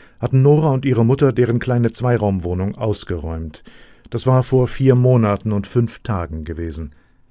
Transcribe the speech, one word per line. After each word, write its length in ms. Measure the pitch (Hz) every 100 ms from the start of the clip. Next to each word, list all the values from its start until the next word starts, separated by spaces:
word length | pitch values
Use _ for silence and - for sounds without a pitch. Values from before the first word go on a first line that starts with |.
| - -
hatten 220 | 123 131
Nora 280 | 139 151 156
und 140 | 131
ihre 200 | 139 120
Mutter 280 | 113 139 139
deren 260 | 117 117 117
kleine 340 | 127 120 117
Zweiraumwohnung 840 | - 123 117 101 95 85 90 98 -
ausgeräumt. 880 | 110 107 - 87 80 82 80 - - - - - -
Das 160 | 120 131
war 160 | 131
vor 260 | 127 127 123
vier 260 | - 131
Monaten 580 | 123 127 123 107 101 107
und 140 | 101 98
fünf 340 | 123 113 -
Tagen 440 | - 95 82 80
gewesen. 480 | 78 80 82 80 73 - _ _ _